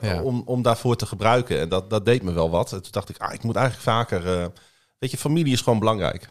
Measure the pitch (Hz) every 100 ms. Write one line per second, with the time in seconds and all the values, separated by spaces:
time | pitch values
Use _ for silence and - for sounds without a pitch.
0 | 110 90 127 123 - 123 120 113 123 117
1 | 117 98 104 123 120 73 82 92 98 110
2 | 98 127 92 82 82 85 113 98 - -
3 | - - 95 - 117 101 117 95 - 113
4 | 117 98 87 90 87 - _ _ _ -
5 | 131 143 143 160 156 127 - 113 110 107
6 | 80 - -